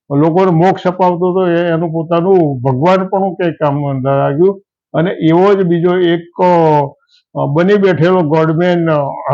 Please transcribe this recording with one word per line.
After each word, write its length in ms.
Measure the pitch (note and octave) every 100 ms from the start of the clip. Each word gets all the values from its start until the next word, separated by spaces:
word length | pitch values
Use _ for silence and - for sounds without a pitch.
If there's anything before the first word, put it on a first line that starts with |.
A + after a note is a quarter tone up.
| - C#3
લોકોને 340 | D#3+ E3+ F#3+
મોક્ષ 360 | D#3+ F#3 - F#3
અપાવતો 440 | F#3 F3+ F3 F3+
હતો, 160 | F#3 F#3
એ, 220 | E3+ F3
એનું 240 | E3 E3+
પોતાનું 680 | D#3+ D#3+ E3+ F3+ F#3+ D3+ B2+
ભગવાન 480 | C3 B2+ E3+ F#3+ F#3
પણ 260 | G3 G3
ક્યાંય 180 | E3+ F3
કામ 480 | D#3 D3+ C#3+ C#3+ C3+
ના 160 | C3+ C#3
લાગ્યું. 440 | C#3 C#3+ F#3+ G3 _ _ _
અને 180 | D3+ F3+
એવો 440 | - D#3+ E3+ G3
જ 120 | G3 F3
બીજો 320 | E3+ F3+ F3+
એક, 440 | F3 E3+ E3+ -
અ, 380 | F3+ F3 D#3+ D3 C#3 - _ _ _ D3 C#3
બની 220 | D3 F3+
બેઠેલો 480 | G#3 G3 C#3+ E3+ F#3
ગોડમેન, 680 | D3+ D#3+ D#3+ D#3+ F3+ F3 E3
અ, 180 | D3+ C#3 D#3 C3+